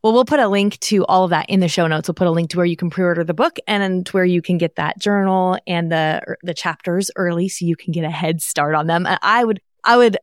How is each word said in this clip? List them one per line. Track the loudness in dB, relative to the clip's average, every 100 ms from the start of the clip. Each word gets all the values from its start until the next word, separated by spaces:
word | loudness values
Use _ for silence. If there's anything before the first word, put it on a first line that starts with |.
Well, | 4
we'll | 2
put | 4 2
a | 2
link | 2 0 -2
to | -2 0 2
all | 2 2
of |
that | 0 0
in | 0
the | 2
show | 2 0
notes. | 0 -4
We'll |
put | 0 0
a |
link | 2 -2
to | 0
where | 0
you | 0
can | -4
pre-order | 0 0 0 -2
the |
book | 0 0 -2 -4
and | -2 0 -2 -2
to |
where | 0
you | 2 2
can | 0 0
get | 0 -2
that | -6 -2
journal | 0 0 2 2 0 -2 -2
and | -4 0
the, | 0 0 -2 -6 -10
the | -10
chapters | -6 -6 -6 -4 -2 -4 -4
early | -2 -2 -4
so | -2 -2
you | -2
can | -4
get | -4 -4
a |
head | -4 -4 -4
start | -4 -2 0 0
on | 0
them. | -2 0
And | -2
I | 2 2
would, | 2 -2 _ _
I | 2 4
would | 4 2